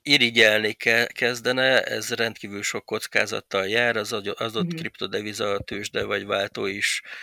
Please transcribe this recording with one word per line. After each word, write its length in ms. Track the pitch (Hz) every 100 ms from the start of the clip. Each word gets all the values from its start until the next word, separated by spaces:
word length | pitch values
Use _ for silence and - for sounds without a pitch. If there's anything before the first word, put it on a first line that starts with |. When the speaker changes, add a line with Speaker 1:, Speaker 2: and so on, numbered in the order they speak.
Speaker 1:
irigyelni 720 | 151 143 120 117 110 107 107
ke-, 340 | - 120 117 120
kezdene, 760 | - 120 123 117 131 131 127
ez 280 | - 113 110
rendkívül 520 | 117 113 104 104 101
sok 220 | 101 107
kockázattal 800 | - 104 - 107 104 107 - 101 95
jár, 280 | 113 120 113
az 160 | 104
agy-, 200 | 110 98 -
az 200 | 113 110
ott 100 | 101
Speaker 2:
Mhm. 100 | 160
Speaker 1:
kriptodeviza, 840 | 107 - 107 104 104 104 104 98
tőzsde 460 | - 101 104 110
vagy 200 | 104 101 101
váltó 400 | 101 101 - 104
is, 360 | 101 - - - -